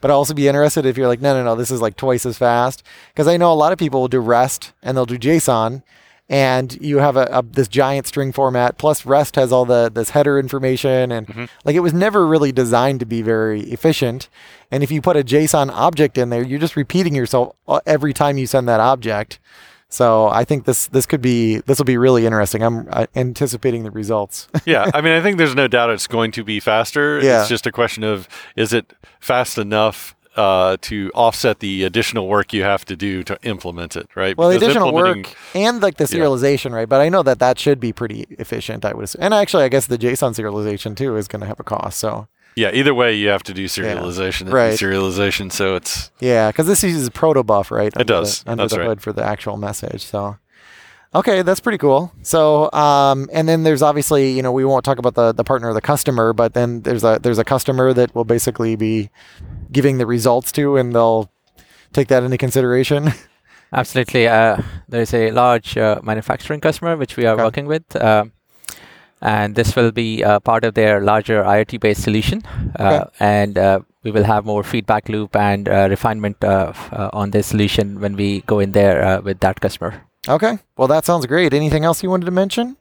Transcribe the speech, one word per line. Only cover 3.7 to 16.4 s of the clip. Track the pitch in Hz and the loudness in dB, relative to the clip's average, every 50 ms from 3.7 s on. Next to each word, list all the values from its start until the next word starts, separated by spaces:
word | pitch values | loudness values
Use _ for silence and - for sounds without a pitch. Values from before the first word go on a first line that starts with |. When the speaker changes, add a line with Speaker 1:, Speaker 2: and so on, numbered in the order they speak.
Speaker 1:
of | 185 175 | 2 0
people | - 151 131 135 | -2 -2 0 0
will | 127 127 | 0 0
do | 123 131 | 0 0
rest | 120 110 120 117 127 123 - - - - _ _ | 2 2 2 2 2 2 -2 -8 -12 -18 _ _
and | _ 123 131 131 | _ -6 -2 -2
they'll | 127 | -2
do | 117 120 123 | -2 -4 -4
json, | 113 135 160 165 - - 127 113 110 113 123 135 - _ _ _ _ _ _ _ _ _ | 0 2 2 2 2 2 0 0 0 -2 -4 -8 -16 _ _ _ _ _ _ _ _ _
and | 135 139 135 131 127 127 131 127 120 - | -2 0 0 2 0 0 -2 -4 -8 -10
you | - 151 143 143 | -6 -2 0 2
have | 139 147 131 | 2 4 4
a, | 131 131 - | 2 0 2
a, | - 127 123 | 0 -2 -4
this | 113 - 139 131 113 | -2 -2 -2 -2 0
giant | - 135 139 131 139 139 135 - | 2 0 0 2 0 -2 -4 -6
string | - - 139 135 131 | -4 -4 -4 -4 -2
format, | - 139 131 127 123 123 123 - _ | 0 0 0 2 2 0 0 0 _
plus | - 151 151 - - | 0 0 0 0 0
rest | 123 135 143 151 - - - | 2 2 2 2 2 0 0
has | 135 123 123 | 0 2 4
all | 127 127 | 2 4
the, | 120 123 120 117 117 107 | 4 4 2 2 2 0
this | 120 113 - | -4 -6 -2
header | - 147 147 143 143 139 | 2 2 2 4 2 0
information, | 135 131 - 139 135 131 127 120 - 143 131 127 127 123 | 0 -2 -4 -4 -2 -2 -2 0 0 0 2 2 0 0
and | 117 113 110 - | -2 -6 -8 -10
Speaker 2:
Mm-hmm. | 107 113 120 120 - _ _ | -12 -12 -12 -14 -14 _ _
Speaker 1:
like, | 143 147 | 0 0
it | 170 | 2
was | 175 175 156 | 2 2 2
never | 170 185 214 202 208 180 160 | 2 2 2 4 2 4 4
really | 156 160 147 139 | 4 4 2 2
designed | 131 127 127 117 117 117 123 135 139 127 | 2 0 0 2 2 2 2 2 0 -2
to | 120 | -4
be | 110 117 117 | -6 -4 -4
very | 110 110 113 110 110 110 107 107 | -2 0 0 0 0 0 -2 -4
efficient. | 101 - 117 - - 160 156 - - 123 117 131 - - _ - - - - - _ _ | -6 -8 -10 -2 0 0 0 2 -2 -4 -4 -6 -12 -18 _ -20 -20 -20 -20 -20 _ _
And | - 139 143 | -4 -2 -2
if | 120 | -2
you | 147 156 | -2 -2
put | 131 185 175 | 0 2 2
a | 151 139 | 2 0
json | 120 123 147 156 151 - 156 139 135 | 2 2 2 2 4 2 2 2 0
object | - 82 120 165 175 147 151 139 - 135 | -2 0 0 0 2 2 0 0 2 -2
in | 123 120 | -2 -2
there, | 120 120 | -2 -4